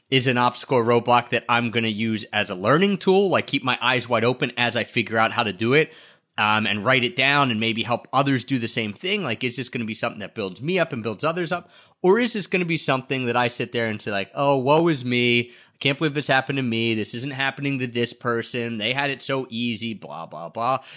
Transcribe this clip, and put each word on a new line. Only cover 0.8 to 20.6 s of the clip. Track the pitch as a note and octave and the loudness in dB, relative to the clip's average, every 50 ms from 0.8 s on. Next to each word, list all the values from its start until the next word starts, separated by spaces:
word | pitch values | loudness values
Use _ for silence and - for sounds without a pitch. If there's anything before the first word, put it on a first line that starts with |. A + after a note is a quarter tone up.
| A2+ | 4
roadblock | A2+ A#2+ A#2+ A2+ A#2+ A#2+ A#2+ A#2+ - | 4 4 2 4 4 4 4 4 2
that | - A#2 - - | -4 -4 0 2
I'm | A#2+ A#2 A#2+ A#2+ | 0 2 2 0
gonna | G2+ A#2 A2+ A2+ | -2 0 0 0
use | G#2+ G2+ A2 A2+ A2 G#2+ G#2+ - - | -2 -2 -2 -2 -2 -2 -4 -4 -2
as | G#2+ G#2 F#2+ | -2 -2 -2
a | G2+ | -4
learning | F2+ F#2 G#2+ C3 D#3 F#3+ G3+ G3+ F3+ | -2 2 2 4 4 4 2 0 0
tool? | - - F#3 F#3+ G3+ F#3+ | 2 4 4 4 4 4
Like, | D#3 A2+ G#2 | 2 0 0
keep | - - C#3 B2 | 0 -4 -4 0
my | B2+ B2 - | 0 -2 0
eyes | A#2 A#2+ C3 B2+ A#2+ A2+ | 2 2 2 0 0 0
wide | A#2+ A2+ A2 | 0 2 2
open | A#2+ B2+ - D3+ B2+ - - | 2 2 2 -2 -4 -2 0
as | A#2+ A#2+ G#2+ | -2 0 0
I | A#2 G#2+ | -2 -4
figure | - - B2 A2+ G2+ G#2+ A2+ | -2 -2 -2 -2 0 2 2
out | A2 A2+ | 2 2
how | - A2 A#2+ | 2 0 -2
to | G#2+ F#2+ | -2 -2
do | F2+ A2 A#2 C3 | -2 0 2 4
it, | D3+ D#3 - - - - - - _ _ _ _ - | 4 2 2 -4 -20 -20 -20 -20 _ _ _ _ 0
um, | G#2+ G#2+ G#2+ A2 G#2+ G#2 | 2 2 2 2 2 0
and | G2+ G#2 G2 | -2 -2 2
write | A#2+ C3 C3 A#2+ | 2 4 4 4
it | A#2+ - | 0 0
down | - C3 C3+ C#3+ C#3+ C#3+ C3 | 0 2 2 4 4 4 2
and | A#2 G#2+ | 2 0
maybe | A2 A2+ A2+ A2 A2 | 0 0 0 -2 -2
help | A#2 B2 A2+ - - - | -2 -2 -4 -4 -2 0
others | B2+ C#3 C#3 C3+ B2+ A#2+ | 0 2 2 2 0 0
do | - C#3 B2+ | -2 -2 -2
the | A2+ A2+ | -2 -2
same | - - A2+ G#2+ G2+ | -4 -4 -4 -4 -6
thing? | - - F3+ G3+ G#3 F#3+ | -6 -4 -4 -2 -2 -2
Like, | C3+ A2 - - | -4 -4 -2 -4
is | B2+ A#2 | -4 -4
this | - B2+ A#2+ | -4 -8 -6
gonna | - B2+ A#2 | -6 -6 -6
be | G#2+ A2 | -6 -6
something | - - A#2+ - - | -4 -4 -6 -6 -6
that | G#2 F2+ _ | -12 -12 _
builds | - G2+ F#2+ F#2 E2+ | -6 -6 -6 -6 -8
me | A#2 D#3 F#3 F#3 | -6 -2 0 0
up | E3 D#3+ D3 | 0 -2 -2
and | A#2+ A2 | -6 -4
builds | A#2 G#2+ F#2 - | -6 -6 -2 -4
others | D3+ E3 F3 F3 E3 | -4 -2 -2 -4 -4
up? | F3+ F3 F3 - _ - - _ _ _ | -4 -6 -8 -12 _ -20 -20 _ _ _
Or | - F3+ F#3+ A3+ | 2 4 4 4
is | B3 A#3 - | 4 0 -2
this | A3 E3+ | -4 -6
gonna | - - F#3 F3+ | -2 -2 -2 0
be | E3 E3 D3+ | 0 -2 -4
something | - - C#3 C3 B2 - C#3+ C3 B2+ | 0 0 0 0 0 -2 -4 -2 -2
that | A#2+ A#2 | 0 2
I | A#2+ B2 A#2+ | 2 2 0
sit | - - B2+ A2+ | 0 -4 -6 -4
there | - A#2+ A#2 A2+ | -2 -2 -2 -2
and | G#2+ G#2+ | -2 -4
say, | - A2+ | -6 -4
like, | G#2 G2 G2 - - | -4 -4 -4 -6 -4
"Oh, | - C#3+ C#3+ C#3+ C3+ | -2 2 2 2 2
woe | B2 C3 D3 D#3+ E3+ E3+ | 4 4 4 4 4 2
is | D#3+ C3+ A#2+ | 0 0 -2
me. | B2 B2 B2 A#2+ A#2+ A#2+ A#2+ A#2 A#2+ | -2 0 2 4 4 4 2 2 -2
I | - - - _ _ _ | -8 -20 -20 _ _ _
can't | - C3+ C#3+ C#3+ | -2 -2 0 2
believe | D#3+ D#3 C#3 | 0 -2 -2
this | D3+ C#3+ - | -2 0 2
happened | C3+ C3 C3 - C#3+ C#3 | 2 2 2 0 -4 -2
to | C3 | -2
me. | B2 A2+ A2+ A2+ A#2 A2+ | -2 0 0 0 0 0
This | A2 G#2 - - | 0 -2 -4 -6
isn't | A#2+ B2+ C#3+ | -8 -8 -8
happening | C3+ B2+ C#3 C3+ C3 - C#3+ C#3 C#3 C3 | -6 -4 -4 -4 -2 -2 -2 -2 0 -2
to | B2+ B2+ | -4 -2
this | A2+ A#2+ A#2+ A#2 - | 0 -2 -2 -2 -2
person. | - - B2 A#2 A#2 A2+ - - B2 A#2 A#2 A#2 A2 | -6 -4 -2 -2 -2 -2 -4 -4 -4 -4 -4 -4 -2
They | G#2 A2+ B2 | -2 -2 0
had | C3+ C#3+ C#3+ | 0 0 -2
it | C#3 B2 | -4 -6
so | - - C#3 C3+ C3 - | -4 -4 -2 -4 -4 -4
easy, | A2 A2+ A#2+ A#2+ A#2 G2+ A2 A#2 A2+ | -4 -4 -2 -2 -2 -4 -4 -6 -8
blah, | F#2 - D2 C#2+ D#2+ E2+ D#2+ | -8 -10 -12 -12 -10 -12 -12
blah, | - D2+ E2+ E2 | -10 -12 -12 -10
blah," | - A2+ | -6 -4